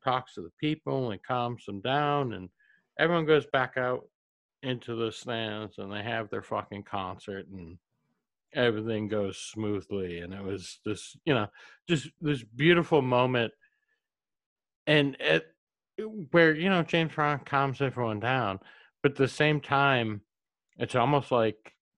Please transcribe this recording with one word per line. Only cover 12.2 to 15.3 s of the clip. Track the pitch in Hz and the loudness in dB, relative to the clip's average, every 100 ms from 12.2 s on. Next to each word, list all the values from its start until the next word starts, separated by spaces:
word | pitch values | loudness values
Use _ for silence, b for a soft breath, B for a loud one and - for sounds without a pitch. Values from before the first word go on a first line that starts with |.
this | 147 135 | -4 -4
beautiful | 107 120 160 170 - 156 | -6 2 4 6 4 2
moment, | 127 123 127 123 110 - _ _ _ _ _ _ _ _ _ _ _ _ - | 4 4 4 2 0 -4 _ _ _ _ _ _ _ _ _ _ _ _ 2
and | 151 139 131 | 4 2 0
it, | 143 | 0